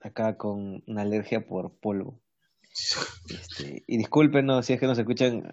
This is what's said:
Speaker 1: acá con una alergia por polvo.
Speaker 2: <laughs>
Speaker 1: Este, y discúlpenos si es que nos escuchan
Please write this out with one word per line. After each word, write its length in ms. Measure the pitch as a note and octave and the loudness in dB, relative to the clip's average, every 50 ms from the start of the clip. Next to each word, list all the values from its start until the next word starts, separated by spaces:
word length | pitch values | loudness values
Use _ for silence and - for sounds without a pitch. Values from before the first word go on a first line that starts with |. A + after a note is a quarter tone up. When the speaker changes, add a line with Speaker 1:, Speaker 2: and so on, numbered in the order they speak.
Speaker 1:
acá 360 | - G#2+ - - A2 A2 G#2+ | -16 -12 -6 -2 -2 -2 -2
con 480 | - - G#2 G2+ G2+ G2+ G2 F#2+ - - | -2 -4 -4 -4 -4 -6 -8 -8 -10 -10
una 160 | - A2 G#2 G#2 | -8 -4 -2 0
alergia 420 | G#2 G#2 G#2+ G#2 - A#2+ A2+ A2+ | 0 0 0 0 0 -2 -2 -2
por 320 | - G2 - F#2 F#2 - _ | -4 -6 -6 -6 -6 -10 _
polvo. 400 | - G#2+ G2+ G2 G2 G2+ A#2 - _ _ _ _ _ _ _ _ _ _ - - | -4 -2 -2 -2 -2 -6 -10 -18 _ _ _ _ _ _ _ _ _ _ -10 -8
Speaker 2:
<laughs> 400 | - - - - - - - - - D#2+ | -4 -4 -4 -4 -4 -8 -10 -16 -14 -14
Speaker 1:
Este, 540 | D#2+ - - - - - C#2 C#2+ C#2+ - - - | -14 -14 -12 -14 -12 -12 -10 -10 -10 -12 -6 -2
y 80 | - A2+ | 0 0
discúlpenos 680 | G#2 - - D3+ D#3 D3 D3 C#3+ C3+ C#3 C3+ B2+ A#2+ | 0 2 4 6 6 6 6 4 4 4 4 2 4
si 80 | - C3 | 2 0
es 60 | A#2+ | 2
que 60 | C#3+ | 2
nos 100 | C3 B2+ A#2 | 2 2 2
escuchan 540 | A2 A2 B2 A#2+ C3 B2+ A#2 G#2+ - G1+ | 2 0 2 2 2 2 2 0 -6 -10